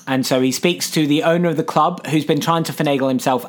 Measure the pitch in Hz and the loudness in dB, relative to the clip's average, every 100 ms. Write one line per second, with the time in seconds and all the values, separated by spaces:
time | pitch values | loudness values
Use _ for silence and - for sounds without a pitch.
0 | - 131 120 131 131 123 180 175 - - | -4 -2 0 2 0 0 -2 -2 -2 0
1 | 151 147 170 170 175 151 160 - 156 180 | 2 2 2 2 2 0 0 2 2 0
2 | - 151 147 151 131 165 160 143 151 139 | -2 -2 0 -2 2 0 -2 -2 -2 0
3 | 135 127 139 131 | 0 0 0 0